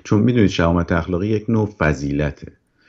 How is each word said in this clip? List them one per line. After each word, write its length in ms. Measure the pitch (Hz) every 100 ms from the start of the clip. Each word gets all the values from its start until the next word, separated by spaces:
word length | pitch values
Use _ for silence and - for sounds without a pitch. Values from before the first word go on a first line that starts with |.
چون 180 | - 107
می‌دونید 280 | 120 123 95
شهامت 420 | - 85 87 85
اخلاقی 360 | 85 90 87 104
یک 220 | 107 -
نوع 160 | 113 104
فضیلته. 840 | - 78 69 71 71 73 - - - _ _